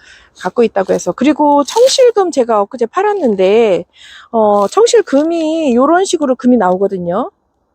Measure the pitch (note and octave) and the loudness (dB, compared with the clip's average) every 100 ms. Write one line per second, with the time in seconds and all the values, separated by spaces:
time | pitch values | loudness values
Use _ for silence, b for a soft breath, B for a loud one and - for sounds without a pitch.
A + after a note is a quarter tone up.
0 | b b b - F#3 - A3+ - F#3+ F#3 | b b b -12 -6 -2 -2 0 -2 -4
1 | F3+ - C4+ D4 D4 C#4+ C#4 A4+ C5 - | -4 -2 -2 0 2 0 0 2 2 4
2 | B4 G#4+ F4+ C#4 A#3+ A3 G3+ A#3+ A#3 - | 2 2 -2 -2 -2 -2 -2 -4 -6 -2
3 | G#4 G4+ C#4 F#3+ F#3 G#3+ A3+ E3+ F3 B | -2 -2 -2 0 2 2 2 0 -4 B
4 | B B B A3+ G#3+ G3+ G3 - A4+ A#4 | B B B 0 2 2 0 0 2 2
5 | - C4+ D#4 E4+ D#4 D#4+ D4+ A#3 C#4 E4+ | 2 0 0 -2 -2 -2 0 2 2 2
6 | G4 E4 C#4+ B3+ B3 B3 F3+ F#3 G3 G3 | 0 -2 -2 -2 2 2 2 0 -2 -4
7 | F3 F#3 E4 - _ _ _ | -6 -6 -6 -12 _ _ _